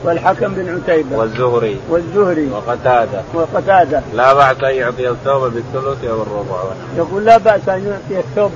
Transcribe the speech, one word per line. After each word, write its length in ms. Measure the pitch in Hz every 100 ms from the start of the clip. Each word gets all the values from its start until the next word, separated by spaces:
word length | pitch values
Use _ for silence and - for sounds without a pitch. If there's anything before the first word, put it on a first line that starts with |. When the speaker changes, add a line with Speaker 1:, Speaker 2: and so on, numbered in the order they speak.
Speaker 1:
والحكم 500 | 170 165 175 190 208
بن 260 | 190 180 175
عتيبة. 340 | 175 165 135 135
Speaker 2:
والزهري. 640 | 113 113 127 120 113 131 -
Speaker 1:
والزهري. 600 | 170 165 196 190 160 143
Speaker 2:
وقتادة. 720 | 104 110 120 127 123 110 98 -
Speaker 1:
وقتادة. 680 | 170 160 180 190 190 151 - -
Speaker 2:
لا 200 | 107 127
بأس 300 | 139 135 131
أن 100 | 135
يعطي 340 | 131 120 123 123
الثوب 340 | 117 127 139
بالثلث 640 | 127 117 127 135 135 135
أو 180 | 123 110
الربع. 360 | 104 104 98 92 95 92 127 131
Speaker 1:
يقول: 280 | 165 190
"لا 140 | 214 226
بأس 300 | 208 202 196
أن 180 | 190 202
يعطي 380 | 196 - 190 147
الثوب، 240 | 131 202